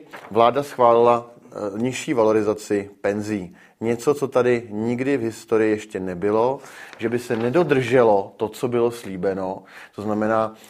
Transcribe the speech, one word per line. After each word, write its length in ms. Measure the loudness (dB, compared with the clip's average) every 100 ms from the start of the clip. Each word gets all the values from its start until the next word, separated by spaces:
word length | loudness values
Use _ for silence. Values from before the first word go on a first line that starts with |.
| -10 -20 -4
vláda 320 | 4 4 4
schválila, 640 | -6 2 6 6 6 4 -2
eh, 520 | -20 -18 -10 -8 -4
nižší 360 | -4 -4 -4
valorizaci 760 | 2 4 4 0 -2 -2 -4 -4 -6
penzí. 560 | -4 -4 -4 -6 -8 -16 _ _
Něco, 340 | -4 -2 0
co 140 | -2 0
tady 380 | 2 2 0 -2
nikdy 460 | -6 -4 -4 -2 -2
v 40 |
historii 500 | -4 -8 -2 0 2
ještě 300 | 0 -4 -8
nebylo, 600 | -8 -4 -2 0 0 -2 -10 -20 -20 -8
že 100 | -4
by 100 | -4
se 180 | -4 -4
nedodrželo 960 | 0 0 2 0 4 4 6 4 0 -6
to, 120 | -8
co 200 | -4 -4
bylo 220 | 0 -2
slíbeno. 720 | -4 -12 -6 -4 -4 -6 -8 -14 -20 -18
To 80 | -10
znamená, 520 | -4 -2 0 0 -2 -6